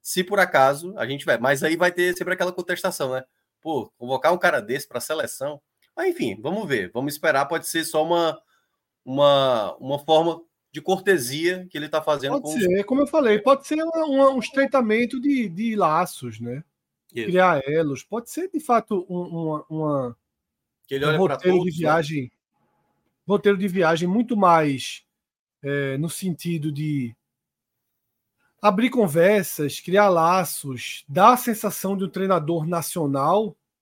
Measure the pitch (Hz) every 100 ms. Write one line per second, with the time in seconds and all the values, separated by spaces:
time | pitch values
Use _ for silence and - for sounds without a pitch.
0 | - 185 185 202 185 143 135 143 175 208
1 | 117 139 160 117 127 143 160 165 180 180
2 | 180 175 180 180 180 180 180 175 190 -
3 | 135 127 131 _ _ _ 160 143 - _
4 | 123 131 156 180 180 143 107 143 - 120
5 | - 156 139 - 139 147 _ _ _ -
6 | 370 339 120 104 135 202 175 120 90 120
7 | 143 143 165 139 139 160 - 165 156 156
8 | 160 170 165 156 _ _ _ _ _ _
9 | 127 135 143 139 135 117 95 76 131 139
10 | 160 156 165 165 - _ _ 147 180 185
11 | 196 175 123 147 170 185 180 151 151 156
12 | 151 143 135 285 302 311 185 190 202 269
13 | 285 311 233 208 254 269 - 311 330 330
14 | 311 269 269 262 - 269 269 269 220 220
15 | 240 262 285 269 208 165 226 208 160 156
16 | 180 - 123 110 120 135 - _ _ _
17 | _ 120 110 180 185 147 135 160 151 131
18 | - 226 233 311 381 311 - 233 - 196
19 | 180 180 175 165 160 151 - 156 151 143
20 | 123 - _ _ _ _ _ _ - 135
21 | 147 160 185 - 180 180 180 156 156 165
22 | 151 151 123 _ _ _ _ _ _ _
23 | _ _ - 202 202 196 196 185 160 165
24 | 175 214 233 214 180 165 151 131 - -
25 | _ _ _ _ _ _ 143 143 139 135
26 | 165 - 190 147 175 170 151 143 151 143
27 | 120 - _ _ _ _ _ _ _ _
28 | _ _ _ _ _ _ 208 190 254 247
29 | 190 156 180 208 170 - 143 - - 196
30 | 202 165 165 185 170 - 139 120 - -
31 | - 143 220 247 240 214 202 - 190 196
32 | 185 185 190 175 151 170 156 170 - 180
33 | 143 139 147 202 220 - _ _